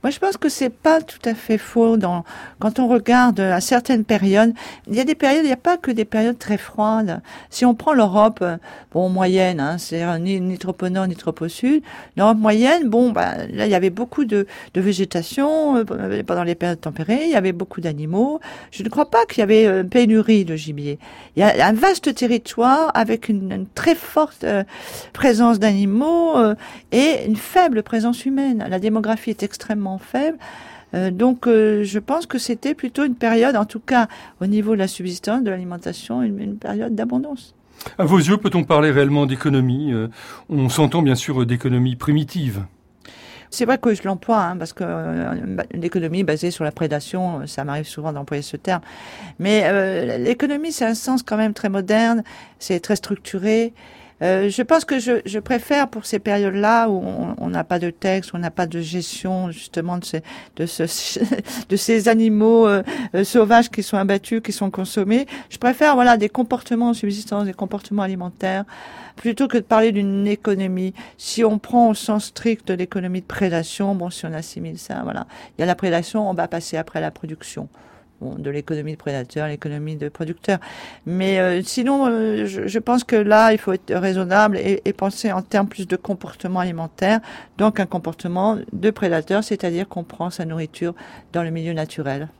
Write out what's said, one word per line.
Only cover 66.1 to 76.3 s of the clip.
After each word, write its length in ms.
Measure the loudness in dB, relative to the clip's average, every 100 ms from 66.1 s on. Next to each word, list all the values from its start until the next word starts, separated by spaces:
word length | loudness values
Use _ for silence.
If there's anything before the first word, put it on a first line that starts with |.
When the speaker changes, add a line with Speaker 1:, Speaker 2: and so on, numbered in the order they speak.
| 4
Speaker 1:
des 100 | 2
comportements 640 | -2 -2 -2 -2 0 0
en 20 |
subsistance, 540 | 0 -2 -4 -4 -4 -4
des 80 |
comportements 480 | -4 -6 -6 -6 -4
alimentaires, 600 | -2 -4 -8 -6 -4 -4 -6 -14 -20 -20 -20 -6
plutôt 320 | -4 0 0
que 80 | 0
de 60 |
parler 280 | 2 4 4
d'une 360 | 2 0 0 0
économie. 640 | -2 -2 -2 -2 -2 -4 -8 -20 _
Si 260 | -10 0
on 160 | 2 0
prend 300 | 0 4 4
au 60 |
sens 320 | 2 -2 -4 -4
strict 420 | -4 -2 -2 -4
de 60 |
l'économie 480 | -4 -4 -6 -4 -6
de 40 | -8
prédation, 680 | -2 0 0 -4 -4 -2
bon, 160 | -2 -6
si 160 | -8 -10
on 80 |
assimile 440 | -10 -12 -12 -12 -12
ça, 220 | -10 -8
voilà. 240 | -6 -8 -10 -16 -20 -4
Il 60 |
y 20 |
a 20 | -2
la 80 |
prédation, 540 | 0 0 0 -2 -4
on 60 | -2